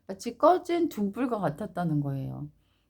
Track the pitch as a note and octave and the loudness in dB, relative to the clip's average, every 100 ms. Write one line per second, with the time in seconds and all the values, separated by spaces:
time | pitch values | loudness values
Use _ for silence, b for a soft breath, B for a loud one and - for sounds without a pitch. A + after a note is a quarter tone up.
0 | - G3 A#3+ A#3+ D4+ F4+ - E4+ D#4+ - | -12 -8 -8 4 4 4 2 0 0 0
1 | G3+ G3+ B3+ A3 E3+ D3 G#3+ - F3 D3 | -2 0 -2 0 -2 -2 -6 -2 0 0
2 | C#3+ C3+ C3+ C3 D3 - _ _ | 0 -2 -4 -8 -10 -14 _ _